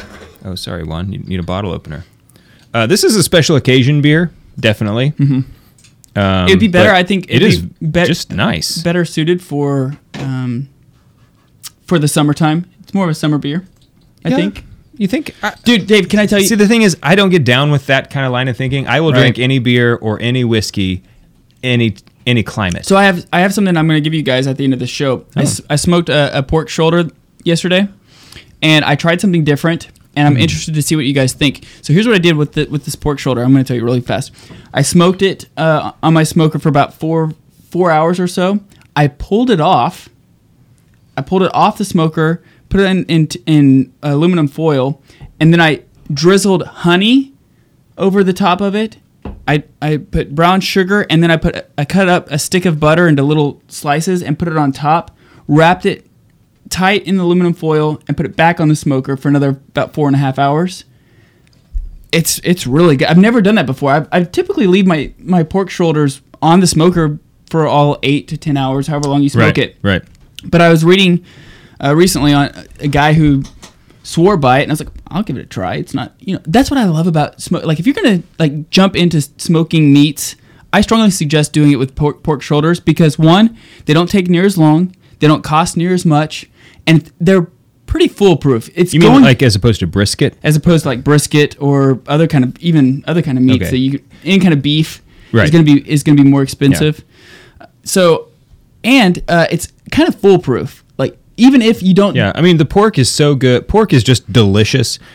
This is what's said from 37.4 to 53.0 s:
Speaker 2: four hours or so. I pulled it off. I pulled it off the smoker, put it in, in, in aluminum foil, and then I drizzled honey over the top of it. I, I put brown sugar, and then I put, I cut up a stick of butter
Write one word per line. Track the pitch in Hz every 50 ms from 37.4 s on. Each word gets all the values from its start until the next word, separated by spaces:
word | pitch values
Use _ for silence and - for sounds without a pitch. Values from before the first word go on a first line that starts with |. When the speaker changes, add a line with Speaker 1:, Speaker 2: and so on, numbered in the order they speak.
| _ _ _ _ _ _
Speaker 2:
four | - 175 185 175
hours | 160 156 160 165 180 180
or | 180 175
so. | 180 196 180 185 202 208 - _ _ _ _ _ _
I | - 147 143
pulled | - - - - 190 214 254 247
it | 226 165
off. | 151 170 190 135 120 160 - - - - _ _ _ _ _ _ _ _ _ _ _ _ _ _ _ _ _ _ _ _ _
I | - 135
pulled | - 185 190 190
it | - -
off | - 160 196 208 -
the | 208
smoker, | - - - 214 165 156 165 156 160 165 170 _ _ _ _ _ -
put | - 190
it | 196
in, | 190 185 185 -
in, | - 175 160 156 143 - - -
in | - 156 151 143 139 131 135 131 - _ _ -
aluminum | 151 143 143 160 175 185 170 151 139
foil, | - - 156 160 147 135 127 135 156 - _ _ _ _ - - _ -
and | 156 160 170
then | 170
I | 165 160 143 - - _ _ _ - - 156
drizzled | 139 156 175 196 196 196 202 190 175 -
honey | - - - - 175 170 180 202 220 247 269 269 - _ _ _ _ _ _ _ _ _ _ _ _ _
over | - 190 196 185 202 196
the | 185 185
top | 185 202 180 180 190
of | 202 202 185
it. | 208 220 220 - _ _ _ _ _ - - - - -
I, | - 143 156 - _ _ _
I | 143 151 156 147
put | - - - - 190 - 139
brown | 151 165 175 185 190
sugar, | 185 - - 196 190 180 202 208 202 -
and | 160 160 170
then | 165
I | 165
put, | 160 160 175 - - - _ _ -
I | 143
cut | - - 185 196 180
up | 180 170 - - 160
a | 147
stick | - - - 185 175
of | 185 160 147
butter | 151 151 156 170